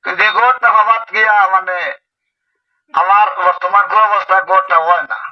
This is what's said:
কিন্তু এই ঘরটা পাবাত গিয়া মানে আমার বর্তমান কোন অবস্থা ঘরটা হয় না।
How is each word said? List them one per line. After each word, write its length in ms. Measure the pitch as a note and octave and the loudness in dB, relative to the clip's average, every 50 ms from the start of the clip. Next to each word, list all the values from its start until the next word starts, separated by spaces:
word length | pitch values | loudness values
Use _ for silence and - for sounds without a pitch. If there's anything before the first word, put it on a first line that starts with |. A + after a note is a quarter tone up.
| _ | _
কিন্তু 160 | F3+ F3+ F#3 G#3 | -8 -4 -2 -2
এই 60 | G#3+ G3+ G#3+ | -2 0 2
ঘরটা 300 | A#3 B3 B3+ - A#3+ A#3 A3 | 2 2 0 2 0 2 2
পাবাত 280 | - - - A3+ A3+ A#3 - F#3+ | 2 2 2 -2 -2 -4 -6 -4
গিয়া 220 | G#3+ G#3+ G#3+ G#3 G#3 G3 F#3 F#3+ | -2 0 0 2 2 2 2 0
মানে 220 | F#3 F#3 F#3 F3+ F3+ E3+ A2+ - - _ _ _ _ _ _ _ _ _ _ _ _ _ _ _ _ _ _ - | -2 -2 -4 -6 -6 -6 -8 -10 -12 _ _ _ _ _ _ _ _ _ _ _ _ _ _ _ _ _ _ -2
আমার 320 | - F3 F#3 G3+ G3+ G#3+ - - F#3+ F3+ | -2 2 2 4 2 2 0 -2 -2 -2
বর্তমান 380 | F3+ F3+ - F3+ F#3 F#3+ G3+ G3+ G3+ | -2 -2 -2 -4 0 2 2 0 2
কোন 100 | G3+ G#3+ G#3+ G#3 | 2 2 2 2
অবস্থা 260 | G#3 G3 F#3+ - F#3+ F#3+ F#3+ F#3+ | 0 -2 0 0 0 0 2 2
ঘরটা 260 | F#3+ F#3+ F#3 - F3 E3 D#3+ | 0 0 2 2 0 0 2
হয় 200 | E3 F3 E3+ - - | 2 0 0 0 -6
না। 60 | - - - - | -10 -12 -12 -16